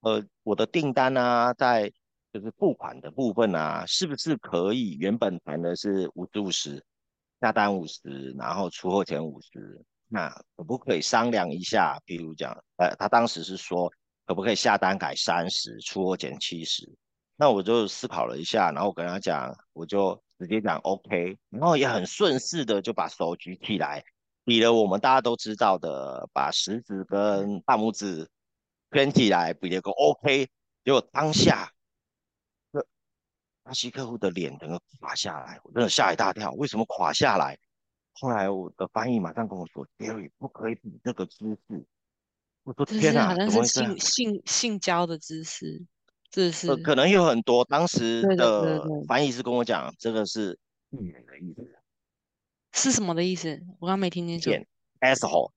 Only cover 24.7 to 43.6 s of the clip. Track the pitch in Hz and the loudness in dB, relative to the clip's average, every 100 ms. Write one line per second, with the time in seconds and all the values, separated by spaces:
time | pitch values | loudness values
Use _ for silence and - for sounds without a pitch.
24.7 | 117 104 104 131 131 120 120 107 107 113 | 6 4 2 4 4 4 -2 -6 0 2
25.7 | 92 85 67 67 64 - - 67 - - | 2 -2 -6 -8 -10 -6 -2 -2 -2 -2
26.7 | 107 117 98 92 101 104 98 101 101 - | -4 -6 -10 -4 0 2 0 -2 -6 0
27.7 | 120 110 104 101 85 76 _ _ _ _ | 2 2 -2 -6 -6 -10 _ _ _ _
28.7 | _ _ 151 139 - 113 92 82 90 90 | _ _ 2 4 6 6 4 2 -2 -4
29.7 | 92 95 101 147 147 - 135 131 _ _ | -4 -4 2 2 4 2 2 0 _ _
30.7 | _ - 135 - - 151 170 - - 92 | _ 2 2 2 -2 0 4 4 4 -2
31.7 | _ _ _ _ _ _ _ _ _ _ | _ _ _ _ _ _ _ _ _ _
32.7 | 147 - _ _ _ _ _ _ _ - | -8 -8 _ _ _ _ _ _ _ -10
33.7 | 127 123 135 127 117 98 90 80 71 78 | -6 -6 -6 -8 -2 -2 -2 -6 -6 -10
34.7 | 85 _ - - - 101 78 64 - - | -10 _ -16 -10 -6 -6 -8 -12 -18 -10
35.7 | 127 113 - 104 82 98 92 104 69 143 | -2 0 4 2 2 0 0 -6 -4 -4
36.7 | 107 113 - 85 - 143 101 69 71 _ | -2 -4 0 -2 2 2 4 0 -4 _
37.7 | _ _ _ _ - 135 113 98 98 90 | _ _ _ _ -10 -4 -2 -2 -2 -8
38.7 | - 95 - 117 120 85 82 110 95 85 | -8 -6 -4 0 0 -2 -4 -6 -6 -12
39.7 | - 67 _ 110 113 95 _ - - 113 | -12 -16 _ -10 -10 -12 _ -14 -8 -8
40.7 | 113 107 82 - 123 92 _ 107 107 _ | -8 -12 -10 -8 -6 -8 _ -10 -10 _
41.7 | 95 - _ _ _ _ _ _ _ - | -14 -14 _ _ _ _ _ _ _ -16
42.7 | 127 143 214 - - 113 180 208 208 | -4 -4 2 4 4 2 2 2 2